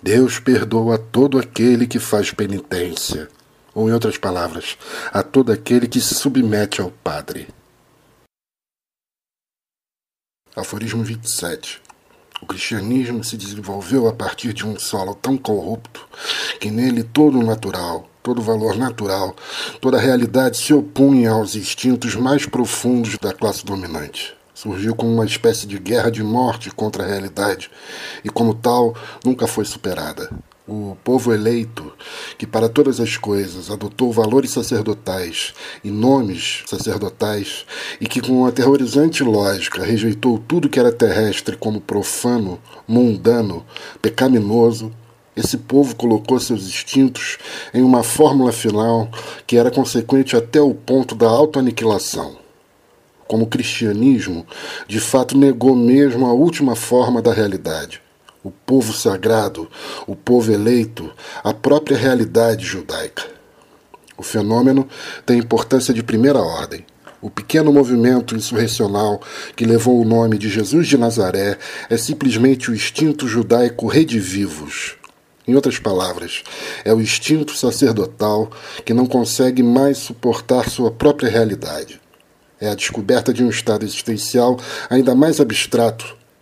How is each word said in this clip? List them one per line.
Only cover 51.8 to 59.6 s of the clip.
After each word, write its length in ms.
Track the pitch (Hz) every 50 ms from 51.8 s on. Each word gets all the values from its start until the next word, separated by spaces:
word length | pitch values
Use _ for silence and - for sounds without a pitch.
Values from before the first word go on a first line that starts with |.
| 117 113 104 92 - - - 78 71 71 69 - - _ _ _ _ _ _ _ _ _ _ _ _ _ _ _ _ _
Como 160 | 110 113 113
o 40 | 113
cristianismo, 1000 | - - 120 - - - 120 107 101 104 117 135 135 113 95 95 90 82 85 - - - - - - - - -
de 120 | 101 110
fato, 360 | - - - 131 127 - 135
negou 400 | 139 139 139 127 117 117 131 131
mesmo 500 | 123 120 120 127 139 143 139 120 117 131
a 60 | 123
última 420 | 120 123 156 175 165 - 147 131 117
forma 460 | 110 - - 123 123 123 113 123 117
da 120 | 110 120
realidade. 680 | 110 107 107 101 95 90 80 82 78 78 76 - - - _ _ _ _ _ - _ _ _
O 60 | 95
povo 420 | - _ _ - 127 135 120 110
sagrado, 760 | 107 - - 113 98 92 - 110 113 110 104 98 - -